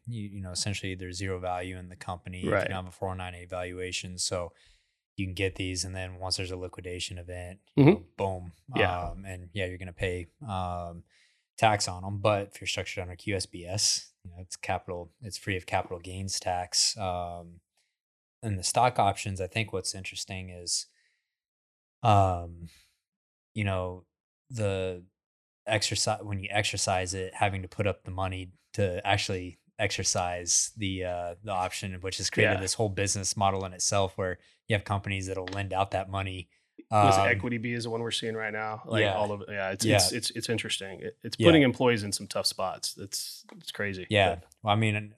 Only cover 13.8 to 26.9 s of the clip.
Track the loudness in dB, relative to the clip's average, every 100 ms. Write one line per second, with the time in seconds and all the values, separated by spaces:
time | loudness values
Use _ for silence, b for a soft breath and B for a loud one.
13.8 | 2 2 -4 _ -20 -16 -14 -8 -4 -4
14.8 | -4 -10 -10 _ -12 -10 -4 -4 -2 -2
15.8 | -2 -8 -8 -8 -4 -4 -2 -2 0 2
16.8 | 2 0 -2 -2 -4 -8 -14 -20 _ _
17.8 | _ _ _ _ _ _ -4 -2 0 4
18.8 | 4 6 2 2 -2 -4 -4 -2 -2 -4
19.8 | -6 -8 -8 -8 -8 -8 -10 -10 -4 -4
20.8 | -6 _ _ _ _ _ _ _ _ _
21.8 | _ _ 6 8 8 2 -4 -12 -16 b
22.8 | b b _ _ _ _ _ -4 0 0
23.8 | -2 -6 -14 _ _ _ -10 -2 0 0
24.8 | -2 -4 -12 _ _ _ _ _ 0 0
25.8 | 2 0 0 0 -2 -6 -2 0 0 0
26.8 | 2